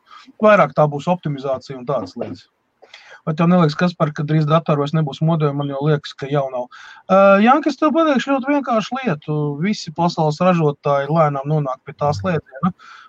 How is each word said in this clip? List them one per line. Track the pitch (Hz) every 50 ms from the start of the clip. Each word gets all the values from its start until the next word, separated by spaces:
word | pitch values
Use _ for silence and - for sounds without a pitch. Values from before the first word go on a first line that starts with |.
| _ _ - - - - - -
Vairāk | 220 214 208 190 156 143 151 -
tā | 151
būs | 151 143 147 143 175
optimizācija | 180 180 - 156 143 135 131 139 131 127 - - 139
un | 127 123
tādas | 123 143 120 110 - -
lietas. | 117 110 107 - - - _ _ _ _ _ _ _ - - _ - - - - - -
Vai | 165 156
tev | 151 170 170
neliekas, | 180 180 165 151 147
Kaspar, | - 180 180 170 - 165 151 151
ka | - 151
drīz | 147 156 160 156
datori | 147 156 165 160 - 156 143
vairs | 143 147 156
nebūs | 160 160 143 131 -
modē, | 160 160 170 160 151 143
man | 139 143 143
jau | 143 139 - 143
liekas, | 156 151 147 - - -
ka | - 139 139
jau | 143 147 139 131 131
nav? | 123 123 - - - - - - - _ -
Ā, | 190 196 196 196 196 196 208
Janka, | 240 269 320 302 311 285
es | -
tev | 320 302
pateikšu | 240 320 330 311 277 240 - 269
ļoti | 277 269 233 277 294
vienkāršu | 285 269 269 240 220 185 - 247 262
lietu. | 269 226 151 147 - - 151 151 147 147 143 143
Visi | 165 208 214 - - 165
pasaules | 151 - 170 175 - - 160 151 147 -
ražotāji | 180 185 180 170 160 147 143 - - 147 143 139 139 139
lēnām | 151 170 156 147 143 139 - 143
nonāk | 156 156 143 131 127 - -
pie | - 139 -
tā | 147 147 147
slēdziena, | 151 - 190 170 147 - _ - 135 160 185 180 _ - - - - -